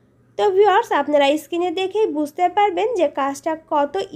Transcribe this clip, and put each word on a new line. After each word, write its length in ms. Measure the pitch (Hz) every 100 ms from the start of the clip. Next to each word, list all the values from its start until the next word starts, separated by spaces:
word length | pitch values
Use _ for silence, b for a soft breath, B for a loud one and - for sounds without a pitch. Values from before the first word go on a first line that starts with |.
| b _ _ -
তো 80 | 415
ভিউয়ার্স, 380 | 370 415 392 466 302
আপনারা 240 | 285 285 277 302
স্ক্রিনে 300 | - 339 359
দেখেই 360 | 330 381 415 427 294
বুঝতে 280 | 294 - 359 415
পারবেন 320 | 415 339 440 427
যে 80 | 294 294
কাজটা 380 | 277 277 330 320 -
কত 220 | 302 285 392 392